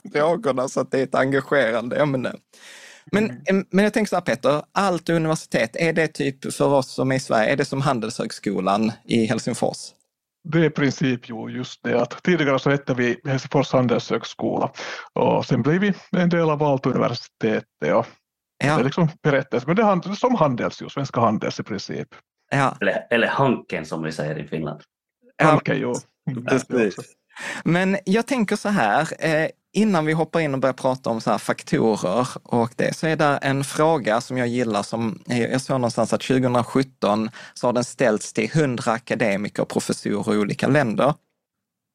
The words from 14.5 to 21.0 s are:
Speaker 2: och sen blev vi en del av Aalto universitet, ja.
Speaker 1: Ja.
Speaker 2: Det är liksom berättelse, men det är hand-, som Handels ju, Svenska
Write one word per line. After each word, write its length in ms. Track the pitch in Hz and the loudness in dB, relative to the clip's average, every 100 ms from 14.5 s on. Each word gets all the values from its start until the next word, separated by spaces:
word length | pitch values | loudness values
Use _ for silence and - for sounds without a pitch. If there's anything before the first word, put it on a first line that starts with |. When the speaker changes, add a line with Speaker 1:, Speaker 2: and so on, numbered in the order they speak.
| - - - - - - | -2 -4 -6 -12 -12 -10
Speaker 2:
och 320 | - 123 110 117 | -2 0 0 0
sen 160 | 131 | 0
blev 200 | 131 175 | 2 2
vi 120 | 202 190 - | 0 -2 -4
en 180 | 175 175 | 0 2
del 200 | 170 160 | 2 2
av 140 | 147 | 2
Aalto 260 | 151 131 135 | 2 2 0
universitet, 760 | 113 110 120 - - 113 107 - - | 0 0 -2 -10 -4 -2 -2 -4 -6
ja. 260 | 76 104 - - _ _ _ - | 0 0 0 -8 _ _ _ -4
Speaker 1:
Ja. 180 | 135 151 | 0 2
Speaker 2:
Det 60 | |
är 20 | |
liksom 260 | 131 170 160 - | 2 2 0 0
berättelse, 440 | 151 139 135 120 127 | 0 0 0 -4 0
men 80 | 185 | 2
det 60 | |
är 40 | 214 | 4
hand-, 320 | 180 180 202 | 2 -2 -2
som 180 | 254 233 | 0 2
Handels 460 | 151 120 90 - | 2 0 -4 -6
ju, 80 | - | -10
Svenska 320 | - | -8